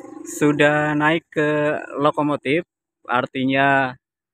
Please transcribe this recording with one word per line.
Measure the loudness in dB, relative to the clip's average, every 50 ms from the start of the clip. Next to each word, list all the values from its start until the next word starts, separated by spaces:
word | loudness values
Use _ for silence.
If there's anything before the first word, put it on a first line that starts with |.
| -20 -20 -18 -18 -16 -14 -4 0
sudah | 0 2 4 4 4 4 4 2 0 0 0
naik | 0 0 0 0 -2 -4 _
ke | -4 -2 0 0 0 0 0 -2 -2 -4 -6 -8 -4 0
lokomotif. | 0 0 2 0 0 -2 -2 -2 -2 -2 -2 -2 -2 -6 _ _ _ _ _ _ _
Artinya | -4 -2 -2 -2 -2 -4 -4 -2 0 2 2 4 4 4 2 0 -2 -4 -10 _ _ _ _ _ _